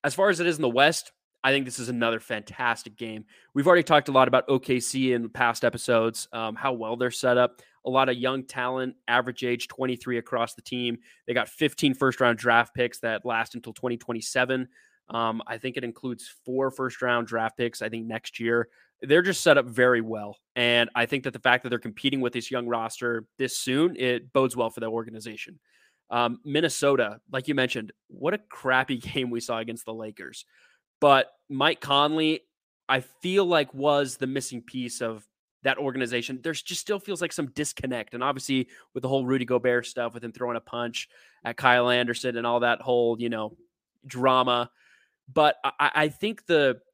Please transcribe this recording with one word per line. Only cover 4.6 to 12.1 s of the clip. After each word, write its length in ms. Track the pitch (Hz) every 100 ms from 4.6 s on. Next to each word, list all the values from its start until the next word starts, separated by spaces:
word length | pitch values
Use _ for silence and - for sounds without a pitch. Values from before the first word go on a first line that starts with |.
| 135 127
C 320 | - 135 131
in 100 | 120
the 60 | 117
past 360 | - 120 117
episodes, 640 | 120 113 - 117 113 113 -
um, 220 | 117 110
how 180 | 110 135
well 240 | 123 110 120
they're 140 | 123
set 260 | - 127 123
up. 240 | 123 - _ _ -
A 40 |
lot 180 | 131 131
of 100 | 123
young 260 | 127 135
talent, 520 | 131 131 123 131 127 123 -
average 380 | 120 123 123
age 240 | 127 120 -
twenty-three 500 | - 131 123 127 120
across 360 | - 123 117
the 80 | -
team. 360 | - 127 120 117 _ _ -
They 60 |
got 160 | 123 107
fifteen 460 | - 151 - 143
first-round 420 | 127 135